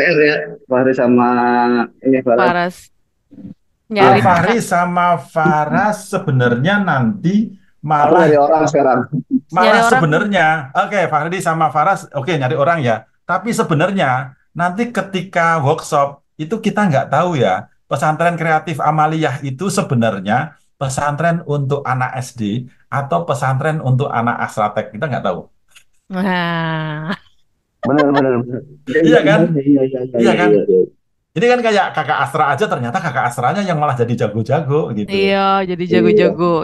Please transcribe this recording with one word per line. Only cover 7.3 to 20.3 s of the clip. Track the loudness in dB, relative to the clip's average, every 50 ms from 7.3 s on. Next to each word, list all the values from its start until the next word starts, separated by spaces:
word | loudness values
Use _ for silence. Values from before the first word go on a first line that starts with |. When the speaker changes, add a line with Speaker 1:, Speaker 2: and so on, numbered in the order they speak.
| 0 0 0 -2 -8
Speaker 1:
Aku | -16 _ _ _ _ -4
Speaker 3:
malah, | -2 2 2 4 4 4 6 6
Speaker 1:
nyari | 6 4 4
orang | 4 4 2 2 2
sekarang. | 0 0 2 2 2 2 0 -2 -4 -6 -8 -4 -2 -4 -4 -4
Speaker 3:
malah | -2 0 2 4
Speaker 2:
Nyari | 4 4
orang. | 4 4 4 2
Speaker 3:
sebenarnya, | 2 2 2 0 0 0 0 0 2 2 2 0 -2 -4 -4 -2
oke, | -2 -2 -2 -2 -2 0
Fahri | 0 0 -2 -2 -4 -4 -4
sama | -2 -2 0 0 0 0
Faras, | 0 0 0 0 0 -2 -6 -8
oke, | -8 -6 -4 -2 -2
nyari | -2 0 0 0
orang | 0 2 2 0 0
ya. | 0 0 -2 -2 -4 _ _ _
Tapi | _ -4 -4 -2 -2 -2
sebenarnya | -2 -2 0 0 0 0 0 0 0 0 0 0 0 -2 -4 -8 -14 _ _ _
nanti | -6 -4 -4 -4 -2 -4 -6 -4
ketika | -4 -6 -6 -6 -6 -8 -8 -4 -2 0 2 2 2 2
workshop | 2 0 0 -2 -2 -2 0 0 0 0 -4 -10 _ _ _
itu | -12 -8 -6 -6
kita | -4 -2 -2 0 0 2
nggak | 2 2 0 0
tahu | 0 0 0 0 0 0
ya, | 0 0 0 0 -2 -6 -10 _ _ _
Pesantren | -6 -4 -2 0 0 0 0 0 0 0
Kreatif | -2 0 0 0 0 -2 -4 -6 -4
Amaliyah | -2 0 2 2 2 0 0 0 -2 -2 -4 -4
itu | -8 -8 -8 -6 -6 -4
sebenarnya | -2 -2 -2 0 0 0 0 0 -2 -4 -2 -2